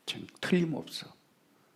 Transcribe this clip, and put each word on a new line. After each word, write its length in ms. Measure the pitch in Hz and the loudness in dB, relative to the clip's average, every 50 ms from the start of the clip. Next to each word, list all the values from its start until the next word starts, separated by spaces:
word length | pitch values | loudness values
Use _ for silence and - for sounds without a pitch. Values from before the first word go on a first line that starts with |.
| _ | _
전 220 | - - - - 92 - - | -8 -8 -8 -10 -12 -8 -6
틀림없어. 680 | - - - 180 175 160 156 120 - - - - - - - - _ _ _ _ _ _ _ _ _ _ _ | 0 4 4 4 4 4 0 -2 -4 -6 -8 -10 -10 -12 -16 -20 _ _ _ _ _ _ _ _ _ _ _